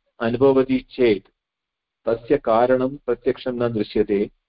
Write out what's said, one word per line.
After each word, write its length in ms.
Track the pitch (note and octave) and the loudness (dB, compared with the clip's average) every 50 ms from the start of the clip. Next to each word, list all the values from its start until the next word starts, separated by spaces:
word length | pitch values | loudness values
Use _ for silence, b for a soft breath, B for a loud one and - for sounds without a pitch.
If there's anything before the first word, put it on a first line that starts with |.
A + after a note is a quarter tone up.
| _ _ _ _ | _ _ _ _
अनुभवति 580 | A#2+ A#2 A#2+ A#2+ C3+ C#3 C3+ C3+ C3 C3 C3 B2+ | -4 -4 0 2 2 4 4 4 2 2 -2 -4
चेत् 500 | - _ - - B2+ A#2 G#2 F#2+ - _ _ _ _ _ _ _ _ _ _ _ _ _ _ _ _ A2 | -4 _ -2 0 2 2 2 0 -4 _ _ _ _ _ _ _ _ _ _ _ _ _ _ _ _ -4
तस्य 300 | A#2 A#2 - - D3 C#3 | -4 -4 -2 -2 -2 -2
कारणं 580 | - A#2+ A2 A2+ A#2+ B2 C3 B2+ B2+ C3 C#3+ | 0 0 2 2 4 2 2 0 0 -4 -6
प्रत्यक्षं 560 | C#3+ _ - A#2+ - _ C3+ B2+ - - C3 | -8 _ -6 -6 -4 _ -4 -4 -4 -6 -8
न 200 | B2 A#2+ A#2+ A#2+ | -6 -4 -4 -4
दृश्यते, 580 | A#2 G#2+ G#2 - - A2 G#2+ G#2 G#2 G2 G#2 - _ _ _ | -2 -4 -6 -2 -2 -2 0 0 0 -2 -2 -4 _ _ _